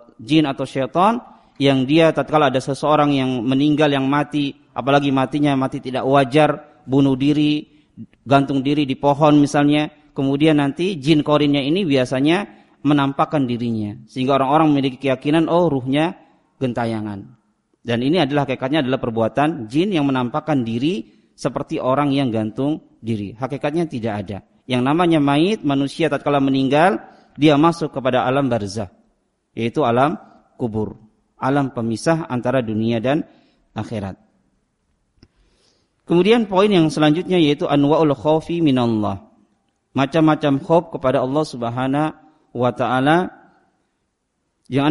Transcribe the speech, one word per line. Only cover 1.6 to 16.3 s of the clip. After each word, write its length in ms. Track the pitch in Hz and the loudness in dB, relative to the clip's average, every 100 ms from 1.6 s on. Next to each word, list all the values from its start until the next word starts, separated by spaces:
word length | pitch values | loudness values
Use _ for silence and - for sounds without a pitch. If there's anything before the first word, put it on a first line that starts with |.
yang 240 | 139 135 127 | 2 2 2
dia 240 | 160 160 | 4 4
tatkala 400 | 151 127 151 143 | 2 0 2 2
ada 80 | 127 | 0
seseorang 560 | 143 135 143 151 147 | -4 -4 0 2 2
yang 320 | 139 131 127 113 | 0 -2 -2 -2
meninggal, 460 | 135 147 147 151 | 0 2 2 2
yang 160 | 139 135 | 0 0
mati, 480 | 143 143 147 139 - _ | -2 -2 -4 -4 -8 _
apalagi 400 | 120 123 143 143 | -6 0 2 2
matinya 400 | 135 131 151 147 | 0 0 0 0
mati 240 | 135 131 139 | 0 -2 -6
tidak 300 | 131 127 127 | -6 -4 2
wajar, 760 | 139 131 151 147 143 - _ - | 2 4 4 2 0 -10 _ -2
bunuh 260 | 135 139 | 2 2
diri, 560 | 127 143 151 151 151 - _ _ - 110 _ 110 | 2 0 2 0 -2 -6 _ _ -20 -20 _ 0
gantung 400 | 139 135 139 131 | 2 2 -2 0
diri 240 | 147 135 | 0 -2
di 80 | 131 | 0
pohon 400 | 143 143 156 147 | 0 2 4 6
misalnya, 560 | 143 147 143 151 151 - _ - | 4 2 2 2 -2 -8 _ -4
kemudian 400 | 135 139 156 147 | -2 2 2 2
nanti 400 | 143 135 180 170 | 0 -2 -4 -2
jin 240 | 135 151 | 2 2
korinnya 400 | 151 147 147 143 | 2 2 2 0
ini 240 | 135 185 175 | 0 -2 0
biasanya 640 | 135 127 131 147 180 208 - _ _ | 0 0 0 0 0 -4 -14 _ _
menampakkan 640 | 139 147 139 139 156 156 123 | 0 2 0 -2 -2 -2 -2
dirinya, 480 | 120 120 110 104 107 - | -2 -4 -4 -6 -10 -12
sehingga 320 | 131 127 139 | -4 0 2
orang-orang 320 | 131 151 160 | 2 2 4
memiliki 240 | 143 135 127 135 | 2 0 -2 -4
keyakinan, 400 | 127 147 165 160 | -2 0 0 2
"Oh, 240 | 170 170 | 2 2
ruhnya 480 | 135 127 143 165 - _ | 0 -2 -2 -2 -6 _